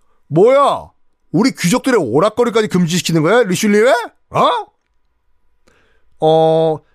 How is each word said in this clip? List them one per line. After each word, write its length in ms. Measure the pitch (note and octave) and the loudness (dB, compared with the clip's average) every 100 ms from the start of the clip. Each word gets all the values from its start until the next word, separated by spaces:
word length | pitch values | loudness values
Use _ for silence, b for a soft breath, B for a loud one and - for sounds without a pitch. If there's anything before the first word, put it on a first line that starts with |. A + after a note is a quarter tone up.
| _ _ - | _ _ -6
뭐야? 640 | D3 A3+ C4+ C4+ C3 D2+ _ _ _ _ | 2 4 4 2 -2 -10 _ _ _ _
우리 180 | D#3 B3+ | -2 -2
귀족들의 480 | - E3+ A#3+ C4 A#3+ | -2 -2 -2 0 -2
오락거리까지 680 | C3 C3 G#3 A3+ A#3+ A3 G#3+ | 0 0 0 0 -2 0 -2
금지시키는 540 | F#3 E3+ F3 - D#3+ | -2 -2 -4 -2 -2
거야? 200 | D#3 A#3 | 2 0
리슐리에? 500 | G#3+ - G#3+ G#3 A#3 A#4 G#4 _ _ | 0 -2 0 2 2 0 -4 _ _
어? 420 | B2+ C4+ A#4 G4+ _ _ _ _ _ _ _ _ _ _ _ _ _ _ - | -2 0 -2 -8 _ _ _ _ _ _ _ _ _ _ _ _ _ _ -4
어, 580 | D#3 D#3+ D#3+ D#3+ D#3+ D3+ b | 0 2 2 0 -2 -4 b